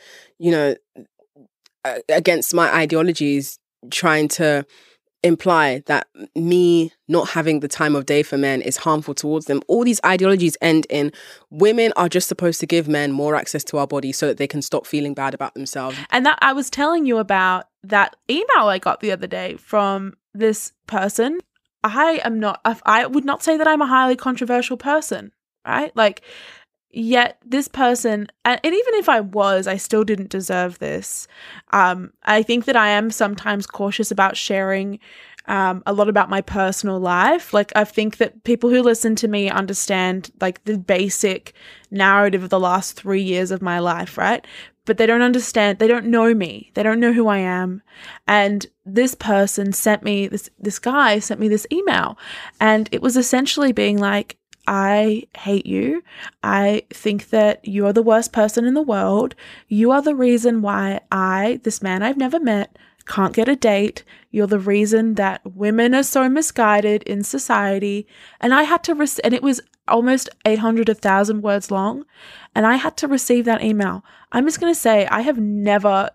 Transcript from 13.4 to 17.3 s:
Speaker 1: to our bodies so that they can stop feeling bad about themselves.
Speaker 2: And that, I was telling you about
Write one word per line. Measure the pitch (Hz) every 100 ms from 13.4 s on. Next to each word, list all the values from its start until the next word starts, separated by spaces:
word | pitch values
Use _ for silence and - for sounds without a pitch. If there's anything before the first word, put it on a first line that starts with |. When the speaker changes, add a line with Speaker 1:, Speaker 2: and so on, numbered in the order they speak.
| - 151 -
Speaker 1:
to | 151
our | 139
bodies | 143 131 131
so | 147
that | 123
they | 139
can | 151
stop | - 151 -
feeling | 151 143
bad | 143 135
about | 135 135 -
themselves. | 135 143 131 135 139
Speaker 2:
And | 240 277
that, | 302
I | -
was | 269 262
telling | - 294 339 277
you | 226
about | 208